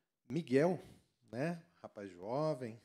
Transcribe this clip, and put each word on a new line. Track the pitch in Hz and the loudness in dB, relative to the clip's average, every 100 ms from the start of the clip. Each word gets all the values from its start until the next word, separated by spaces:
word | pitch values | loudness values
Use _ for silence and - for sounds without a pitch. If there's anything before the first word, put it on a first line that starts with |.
| _ _ - | _ _ -6
Miguel, | 143 139 131 165 160 - - _ _ _ | -4 4 6 6 2 -6 -20 _ _ _
né? | 117 156 170 - _ | -4 -2 -4 -10 _
Rapaz | 110 - 98 | -16 -12 -12
jovem, | 87 98 131 156 143 123 113 | -10 -4 0 0 -2 -6 -10